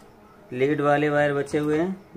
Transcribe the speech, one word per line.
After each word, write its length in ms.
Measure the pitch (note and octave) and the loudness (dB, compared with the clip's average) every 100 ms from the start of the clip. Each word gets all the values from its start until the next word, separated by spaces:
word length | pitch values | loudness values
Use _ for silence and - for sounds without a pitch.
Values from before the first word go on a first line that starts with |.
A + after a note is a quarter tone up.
| - - - - - | -20 -20 -20 -20 -14
lead 300 | B2+ C3+ D3+ | -2 0 2
वाले 280 | C#3+ C#3+ D3+ | 2 2 2
wire 240 | D3 D3 | 2 0
बचे 240 | C#3+ C#3 D#3 | 0 -2 -2
हुए 200 | D3+ D#3 | 0 0
हैं, 160 | F3+ F#3+ - | -2 -4 -12